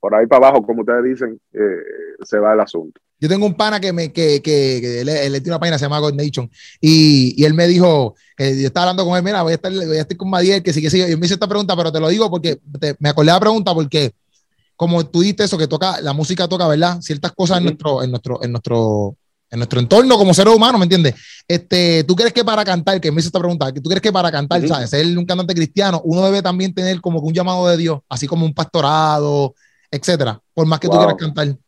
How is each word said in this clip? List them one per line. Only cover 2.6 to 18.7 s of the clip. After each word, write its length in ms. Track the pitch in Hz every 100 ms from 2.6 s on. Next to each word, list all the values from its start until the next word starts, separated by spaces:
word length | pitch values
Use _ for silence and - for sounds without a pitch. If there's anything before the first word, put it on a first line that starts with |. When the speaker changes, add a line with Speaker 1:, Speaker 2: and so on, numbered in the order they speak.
Speaker 1:
asunto. 400 | 101 85 78 _ _ _
Speaker 2:
Yo 100 | 151
tengo 180 | 196 208
un 80 |
pana 260 | 180 214 208
que 120 | 190
me, 200 | 170 165
que, 280 | 151 160 143
que, 360 | 147 151 135 127
que 200 | 123 120
él, 80 | 131
él 240 | 156 139
tiene 160 | 139 135
una 80 | 165
página, 200 | 170 156
se 80 | 139
llama 120 | 151
God 160 | 151
Nation, 360 | 143 147 131 123 _ - _
y, 540 | 156 160 156 139 127 131
y 40 |
él 100 | 151
me 120 | 160 175
dijo, 480 | 180 180 156 120 - _ _
eh, 180 | 135 135
yo 60 | 135
estaba 180 | 131
hablando 200 | 180 185 180
con 100 | 180
él, 60 |
"Mira, 180 | 180 208
voy 100 | 165
a 20 |
estar, 180 | 165 185
voy 240 | 190 165 156
a 60 |
estar 140 | 151 175
con 120 | 190
Madiel, 320 | 185 180 196
que 100 | 180
sí, 100 | 151
que 80 | 151
sí", 80 | 180
y 40 |
él 160 | 180 160
me 60 | 175
hizo 80 |
esta 140 | 185 202
pregunta, 260 | 208 202
pero 160 | 175 165
te 80 | 156
lo 100 | 156
digo 220 | 214 220
porque 300 | 175 165 147 143 143
te, 160 | 151 143
me 80 | 147
acordé 200 | 147 151
de 40 |
la 60 | 180
pregunta 340 | 214 220 190
porque, 380 | 165 147 156 135 - _ _ _ _ _ _
como 300 | 170 170 160
tú 140 | 170
dijiste 240 | 190 202
eso, 120 | 208 175
que 100 | 156
toca, 340 | 151 185 175
la 100 | 151
música 340 | 143 156 180 175
toca, 220 | 180 175
¿verdad? 320 | 151 175 175
Ciertas 320 | - 147 170
cosas 240 | - 180 185
en 60 |
Speaker 1:
Ujú. 60 | 175
Speaker 2:
nuestro, 320 | 156 151 135
en 80 | 127
nuestro, 340 | 123 - 123
en 60 | 120
nuestro, 640 | 120 -